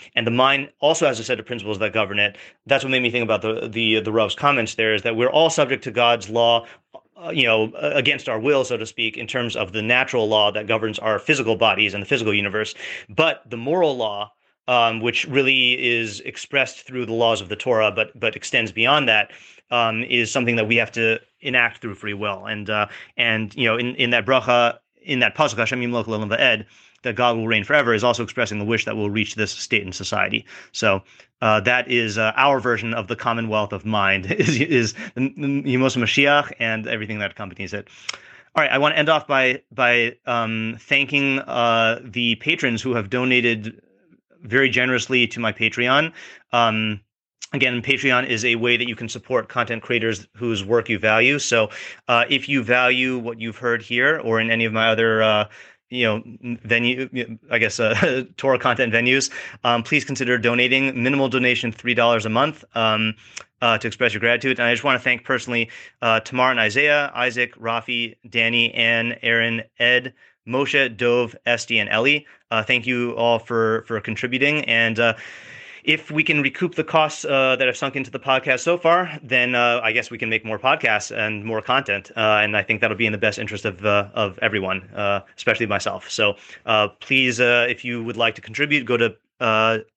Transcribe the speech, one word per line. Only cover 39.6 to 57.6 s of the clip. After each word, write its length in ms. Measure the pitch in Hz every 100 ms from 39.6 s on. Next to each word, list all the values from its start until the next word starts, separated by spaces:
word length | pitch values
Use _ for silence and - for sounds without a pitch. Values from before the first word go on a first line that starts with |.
| _
by, 440 | 123 120 120 117 - -
um, 520 | 120 113 110 113 113
thanking, 600 | - 139 131 143 139 135
uh, 600 | 131 123 117 113 113 117
the 320 | 123 123 117 113
patrons 460 | 151 165 135 113
who 120 | 131
have 160 | 120 98
donated 720 | 127 127 123 117 113 107 - _ _ _ _ _ _
very 260 | 104 127 131
generously 560 | 127 127 123 - 127 117
to 120 | 120
my 120 | 113
Patreon. 600 | 104 113 120 123 139 160 - - - -
Um, 480 | 120 117 110 110 104 _ _ _ _ -
again, 280 | 139 127 120
Patreon 460 | 123 127 139 123 131
is 160 | 113
a 120 | 120 117
way 200 | 120 120
that 100 | 123
you 80 | 107
can 120 | 113
support 420 | - - 123 104
content 320 | 123 113 110
creators 460 | - 120 113 98 - -
whose 300 | 120 104 98
work 240 | 117 113
you 100 | 101
value. 400 | 107 113 123 143
So, 300 | - 117 107 - - - -
uh, 180 | 120 120
if 200 | 135 135
you 140 | 139
value 540 | 113 123 127 127 127 123
what 220 | 117 113
you've 180 | 113 110
heard 240 | 123 117
here 380 | 107 120 139 156
or 220 | 113 113
in 100 | 113
any 140 | 113 113
of 80 |
my 160 | 110 113
other, 340 | 110 113 110
uh, 240 | 110 107 104 - - _ _
you 160 | 123 113
know, 520 | 107 - - 120 117
venue, 440 | 110 117 120 127 131 127 113 113 -
I 100 |
guess, 200 | 117